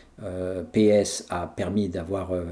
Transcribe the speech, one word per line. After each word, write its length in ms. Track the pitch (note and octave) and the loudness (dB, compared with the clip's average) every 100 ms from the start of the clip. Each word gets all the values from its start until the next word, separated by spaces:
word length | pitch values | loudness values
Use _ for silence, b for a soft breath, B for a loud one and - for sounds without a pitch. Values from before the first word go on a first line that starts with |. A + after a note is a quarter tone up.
| B - | B -14
euh, 400 | G#2 F#2 F#2 F#2 | -10 -6 -4 -6
P 240 | E2 A2 G#2+ | -2 4 6
S, 400 | G#2 G2 - - | 6 4 -4 -6
a 160 | F2 F2 | -6 -6
permis 420 | - F2+ G2+ G2 | -6 -2 -2 -2
d'avoir, 440 | F2+ E2 F#2+ F2+ | -4 -4 -6 -2
euh, 140 | F2+ F2 | -4 -4